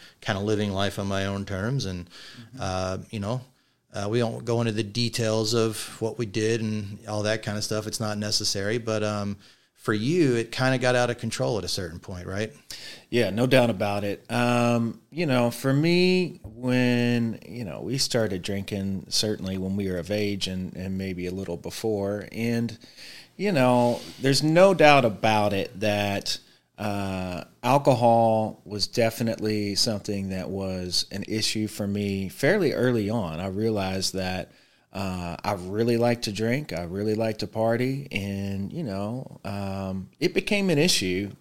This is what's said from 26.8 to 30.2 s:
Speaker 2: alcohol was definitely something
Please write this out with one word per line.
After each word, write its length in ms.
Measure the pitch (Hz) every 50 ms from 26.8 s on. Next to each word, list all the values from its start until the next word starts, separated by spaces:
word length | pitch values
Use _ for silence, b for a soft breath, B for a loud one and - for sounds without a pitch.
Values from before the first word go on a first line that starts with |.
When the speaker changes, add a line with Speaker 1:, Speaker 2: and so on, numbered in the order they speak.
| 104 104 101 101 98 98 95 92 92 90 90 82 - - _ _ -
Speaker 2:
alcohol 960 | 120 131 143 139 147 131 113 120 117 117 117 117 113 110 110 110 104 - - _
was 200 | - 101 104 92
definitely 880 | - - 123 117 113 - - 123 113 - - 104 107 107 104 104 101 98
something 540 | 95 - 123 107 98 - - 104 98